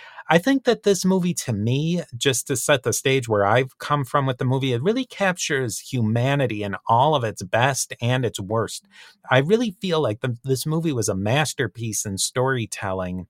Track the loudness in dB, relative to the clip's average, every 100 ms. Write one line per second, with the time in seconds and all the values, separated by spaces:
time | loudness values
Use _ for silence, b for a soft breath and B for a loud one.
0 | B B B 2 4 2 2 0 2 2
1 | 2 2 0 -2 -2 -2 0 0 0 -2
2 | -4 -2 0 0 -2 -4 2 2 2 0
3 | 2 0 2 2 4 4 2 -6 -2 -2
4 | 0 0 0 0 0 0 0 0 0 -2
5 | -4 -2 -2 0 -2 -2 -2 -4 -6 -2
6 | 0 2 2 2 0 -2 -4 -6 2 4
7 | 4 2 0 -6 -2 2 2 0 -6 -4
8 | -2 0 -2 -4 -4 -2 -2 -6 -16 B
9 | B B 2 2 4 2 0 -4 -2 0
10 | 0 -2 -4 -4 -2 -2 0 -2 0 0
11 | -2 -2 0 2 0 -2 -6 -4 -6 -6
12 | -6 -4 -4 0 0 0 -2 -6 -6 -4
13 | -4 -6